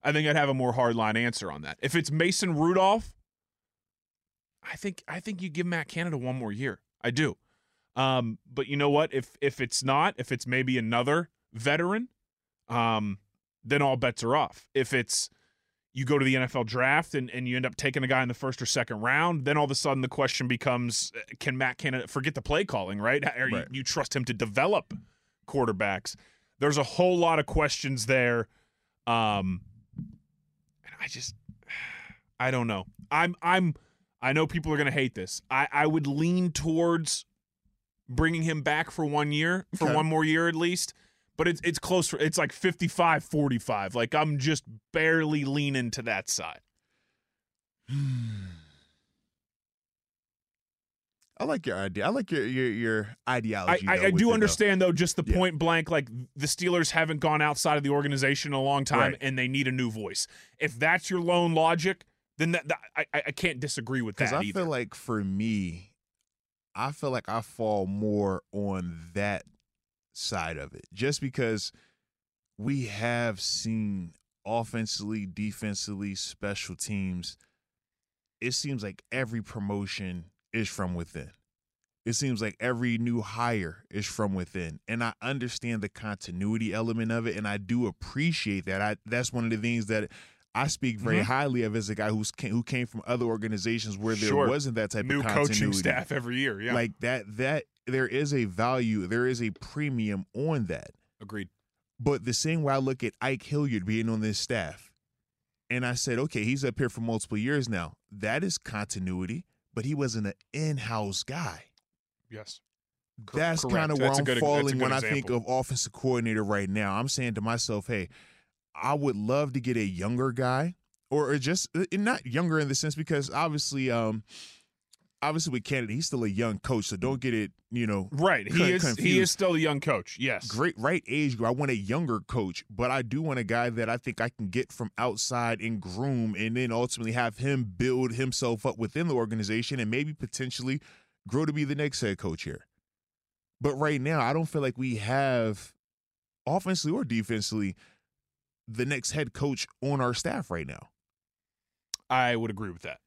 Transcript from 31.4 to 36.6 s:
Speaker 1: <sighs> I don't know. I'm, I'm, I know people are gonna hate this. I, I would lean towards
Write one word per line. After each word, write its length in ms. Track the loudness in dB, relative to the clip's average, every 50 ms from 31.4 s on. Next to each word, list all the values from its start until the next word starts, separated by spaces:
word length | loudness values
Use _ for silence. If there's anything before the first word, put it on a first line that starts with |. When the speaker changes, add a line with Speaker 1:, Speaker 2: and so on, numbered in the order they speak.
| _ -20 -20 -20 _ -14 -12 -12 -12
Speaker 1:
<sighs> 520 | -12 -14 -16 -18 -20 -20 _ _ _ _ _
I 120 | 0 2 2
don't 140 | 2 0 0
know. 160 | 0 -2 -4 -8 -14 -20 -6 0
I'm, 240 | 2 2 2 2 0 -2 2
I'm, 320 | 4 4 6 4 2 0 -2 _ _ _ _ _ _ _ _ 0
I 100 | 2 4
know 140 | 4 2
people 260 | 2 0 -4 -2 0 0
are 40 |
gonna 140 | 2 2 2 2
hate 220 | 2 0 0 -2
this. 280 | -6 -8 -8 -8 -12 _ _
I, 160 | 0 2 2 2 2
I 140 | 4 4
would 200 | 4 4 2 2
lean 460 | 0 0 2 2 2 4 2 2 0 0
towards 720 | -2